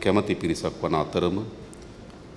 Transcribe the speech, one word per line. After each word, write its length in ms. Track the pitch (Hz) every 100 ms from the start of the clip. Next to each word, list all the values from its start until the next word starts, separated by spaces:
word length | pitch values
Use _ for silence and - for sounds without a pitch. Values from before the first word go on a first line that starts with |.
කැමති 340 | 98 104 104
පිරිසක් 400 | - 85 - - -
වන 120 | 85
අතරම 420 | 80 76 87 87 98 113 - - - - - - - -